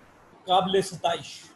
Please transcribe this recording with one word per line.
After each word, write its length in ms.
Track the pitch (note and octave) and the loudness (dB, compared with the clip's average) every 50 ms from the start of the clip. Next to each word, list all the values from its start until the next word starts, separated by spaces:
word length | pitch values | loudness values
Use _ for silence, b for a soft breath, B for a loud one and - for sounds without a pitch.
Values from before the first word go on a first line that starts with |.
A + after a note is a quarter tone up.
| - _ _ _ _ _ _ _ _ - | -20 _ _ _ _ _ _ _ _ 2
काबिल 340 | F3+ F#3+ F3+ F#3+ F#3+ G3 | 4 4 4 4 2 0
सताइश, 500 | F#3+ - F3 - - E3+ E3+ D3+ C3+ - - - - - - | 0 0 -8 -4 -4 -4 -4 -4 -8 -14 -16 -18 -20 -20 -20